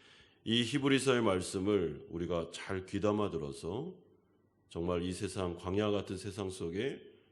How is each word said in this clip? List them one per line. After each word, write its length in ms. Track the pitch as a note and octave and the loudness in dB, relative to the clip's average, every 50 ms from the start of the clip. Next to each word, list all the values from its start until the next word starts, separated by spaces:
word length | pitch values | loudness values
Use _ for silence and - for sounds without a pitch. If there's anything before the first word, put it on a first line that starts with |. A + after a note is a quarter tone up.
| - - - - - _ _ _ - | -20 -20 -20 -20 -20 _ _ _ -2
이 180 | A2 A2+ A#2+ A#2 | 2 2 2 2
히브리서의 580 | A2 C3+ C#3 C3 C#3 C3+ C3 B2+ C3+ B2 A#2+ | 2 0 2 4 4 4 6 6 6 4 6
말씀을 840 | A2 G#2 F#2 F#2 F2+ - - F#2+ F#2 G#2 G#2 F#2+ E2+ D#2 D2 - - - | 6 4 4 4 2 0 -2 0 2 4 4 4 4 2 -2 -6 -10 -10
우리가 400 | E2 E2+ F2 E2+ F2 E2+ - - - | -6 -4 -2 0 0 0 -2 -2 -6
잘 320 | - - - G2 F#2+ F#2 | -10 -8 -6 -4 -4 -4
귀담아 440 | - - G2 F2 G#2 G#2 G#2 G#2 F#2 | -4 -2 0 2 2 4 2 2 0
들어서 640 | E2+ D#2+ D2 C#2 C#2 - D#2 E2 F#2+ B2 D#3+ F#3 - - - - - _ _ _ _ _ _ _ _ _ _ _ | -2 -4 -4 -6 -8 -8 -8 -6 -6 -6 -6 -8 -10 -14 -18 -20 -20 _ _ _ _ _ _ _ _ _ _ _
정말 340 | - F2 E2+ F2 F2+ F2 F2 | -6 -4 -2 0 0 0 0
이 80 | F2+ | -2
세상, 460 | F2+ - G#2+ F#2 F#2 G2+ F#2 F2 E2+ F2 | -2 -4 -4 -4 -2 -2 -2 -2 -4 -4
광야 340 | - F#2 F#2+ G#2 G#2+ G#2+ | -4 -2 0 2 2 2
같은 240 | G#2 G2 G2 - G2 | 2 0 -2 -4 -6
세상 340 | F2+ - G#2 F#2 G#2+ G2 F#2 | -8 -8 -8 -6 -6 -6 -6
속에 520 | F#2 - F2+ E2 E2+ G2 A#2+ C#3+ - - - - - - _ _ | -6 -6 -6 -4 -4 -2 -4 -4 -6 -8 -12 -18 -20 -20 _ _